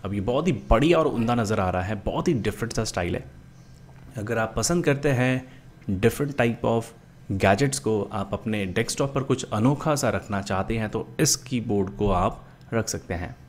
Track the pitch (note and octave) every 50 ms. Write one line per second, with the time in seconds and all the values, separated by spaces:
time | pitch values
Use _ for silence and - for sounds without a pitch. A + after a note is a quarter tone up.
0 | - F#2+ G2 G2+ F#2+ A2+ B2 C#3 D#3+ F3+ C#3+ G2+ - - A2+ A2+ C3 D#3+ E3+ D#3+
1 | D#3+ D3 - A2+ A2+ A2+ A#2+ A#2+ A2+ G2+ A2 G2+ F#2+ F#2 F2+ F#2 F#2 F#2+ G#2+ G2+
2 | - A2 - C#3+ E3 F3+ E3 A2+ F#2+ G#2+ G2 - A#2+ A2+ - - A2 - - F#2+
3 | F2+ F2 F2+ - - - - - - - - - - - - - - - - -
4 | - - - - G2+ G#2+ A#2 A2+ A2+ A2 - A#2+ A2 - E3+ F3 E3 D#3 C#3+ C3+
5 | C#3 D3 C3+ A#2+ B2+ B2+ B2+ C3 - - - - - - - - - - G2 F#2
6 | G#2+ A2+ - - D3 C#3+ C#3+ - A#2+ A#2+ A2+ - - A#2 A2+ A2+ A2 - - -
7 | - - - - - - G#2 F#2+ G2 G2 G2 G2+ C#3+ C3+ C3+ - - A#2 A2 G#2
8 | G2+ - - G#2 G2 - - G2 - A2+ G#2+ G#2+ G2 F#2 F2 A2+ A#2 - - -
9 | C#3+ C#3 C#3 C#3 C3 - C3+ B2+ - - - G#2+ G#2+ C3 D3 C#3+ - D#3+ D3+ C3+
10 | C#3 A#2 G2+ F#2+ - - G#2 G2 F#2+ - G2 F#2 G2 - A2 A#2 A2 G#2 - A2+
11 | - - - - D3+ C#3 - - - - B2+ A#2+ A2+ A#2 G#2+ G2+ G2 G2 - -
12 | G#2 G2+ F#2+ F2 F#2 G#2+ - - - - - - - - - A#2 G#2 - - G2+
13 | - - F#2 E2+ F2+ - B2 - -